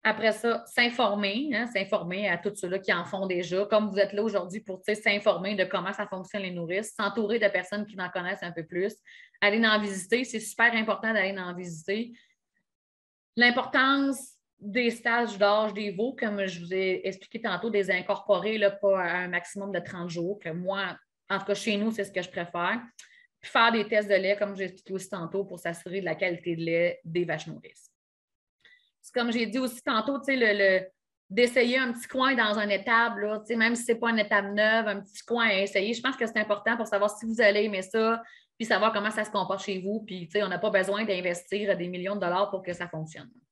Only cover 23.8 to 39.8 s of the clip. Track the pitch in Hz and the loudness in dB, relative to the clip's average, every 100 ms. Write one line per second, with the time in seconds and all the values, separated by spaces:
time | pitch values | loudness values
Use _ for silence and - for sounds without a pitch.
23.8 | 208 208 208 196 190 202 202 196 190 185 | 2 2 4 4 4 2 0 -2 -6 -8
24.8 | - 190 180 190 165 190 196 175 170 170 | -10 -8 -6 -8 -4 -4 -6 -6 -6 -6
25.8 | - 190 175 160 185 170 175 165 165 165 | -6 -6 -4 -2 -2 -2 -4 -4 0 2
26.8 | 175 175 165 165 170 156 165 147 - - | 2 0 -6 -2 -2 -4 -6 -14 -18 -20
27.8 | - _ _ _ _ _ _ _ _ _ | -20 _ _ _ _ _ _ _ _ _
28.8 | _ _ - 254 240 233 220 240 262 247 | _ _ -8 -2 -2 0 -2 -2 -2 -4
29.8 | - 226 220 277 277 262 226 202 196 185 | -2 0 0 -4 0 2 4 6 6 4
30.8 | 190 _ _ _ _ 196 240 254 240 254 | 0 _ _ _ _ 2 4 4 2 2
31.8 | 254 233 - 262 262 254 214 208 208 196 | 0 -4 -6 0 2 4 2 2 2 0
32.8 | 220 233 233 202 208 214 214 233 226 233 | 2 4 4 0 -2 -4 -2 2 2 2
33.8 | - 226 233 226 208 214 196 208 214 226 | 0 2 2 2 4 2 2 2 4 4
34.8 | 214 202 202 - - 233 226 190 196 202 | 2 -4 -8 -18 -4 2 4 4 2 0
35.8 | 202 233 262 269 226 226 214 202 - 233 | 0 0 -2 -2 -2 0 0 0 0 0
36.8 | 220 202 208 208 226 226 214 208 208 196 | 0 2 0 -2 -6 4 6 6 2 0
37.8 | 190 220 220 226 233 - _ _ 226 202 | -2 0 2 0 -4 -20 _ _ 0 2
38.8 | 220 214 208 220 214 202 190 196 202 190 | 2 2 -2 -2 -2 -2 -2 -4 -4 -6